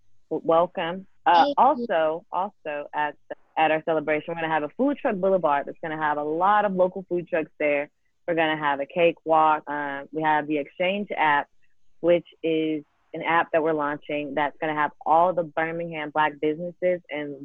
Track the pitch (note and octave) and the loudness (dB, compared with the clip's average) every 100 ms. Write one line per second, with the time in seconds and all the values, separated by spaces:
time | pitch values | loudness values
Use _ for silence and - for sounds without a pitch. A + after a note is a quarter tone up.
0 | - - - D#3 - E3 F3 - E3 F#3+ | -20 -20 -8 -4 2 2 2 -2 -6 -6
1 | F#3+ _ - E3+ E3 F#3 A#3+ C#4 A#3 E3+ | -12 _ 4 4 4 4 4 2 0 0
2 | D#3 E3 - E3+ G3+ - D#3 D3 D3 D3 | 0 -2 -6 -6 -6 -8 -10 -8 -6 -4
3 | D3+ D3 - - _ - D#3 D#3 D#3 D#3+ | -4 -4 -14 -18 _ 0 2 2 0 0
4 | D3+ D3+ D3 E3 D#3+ D#3+ D3 - C4+ C#4+ | 0 -2 -2 -6 -2 -2 -4 -2 -2 0
5 | C4+ G3+ F#3+ F#3+ D#3+ C#3+ - - E3 D#3 | -2 0 2 2 2 0 -2 -8 -8 -4
6 | D3+ D3 D3 D#3+ F#3 G#3 G#3 F#3 F3+ G3 | -2 -2 -2 0 4 4 2 2 0 0
7 | F#3 F3 E3 E3 D3+ - D3+ C#3+ D3 _ | -6 -6 -2 -4 -4 -4 -2 -2 -4 _
8 | _ _ - E3 D#3+ D#3 D3 C#3 C#3 F3+ | _ _ -4 0 0 0 -2 -2 -4 2
9 | E3+ E3 D#3+ D#3+ D#3 D3+ - D3 C#3+ C#3 | 2 2 2 4 4 2 -2 -6 -6 -8
10 | C#3+ D3+ D#3 D3+ D3 D3+ C#3 - F3+ G3+ | -8 -4 0 0 0 -4 -4 -4 -2 -2
11 | G3+ - D#3 C#3+ - _ _ _ - - | -6 -2 2 2 0 _ _ _ -20 -4
12 | E3 F3 - _ D#3+ D#3+ D#3+ D#3 C#3+ _ | 2 2 0 _ -2 -2 0 -4 -8 _
13 | _ D#3+ C#3+ E3 D#3+ E3 D#3 D#3 D3 D3 | _ -8 0 0 2 0 0 0 -2 -6
14 | - D3 D3 C#3 C#3+ - D#3 D3+ D3 - | -6 -8 -6 -4 -4 -4 -4 -2 -2 -4
15 | - D#3+ F3+ F3 E3 D#3+ D#3+ E3+ E3+ D#3+ | 2 4 4 0 -4 -4 -4 -4 -6 -8
16 | D3+ D#3 D3+ C#3+ D3+ D#3 F3 F3 F3+ F3 | -4 0 0 0 -2 -2 -6 -4 -2 -2
17 | - D3 D3 C#3 | -4 -8 -8 -8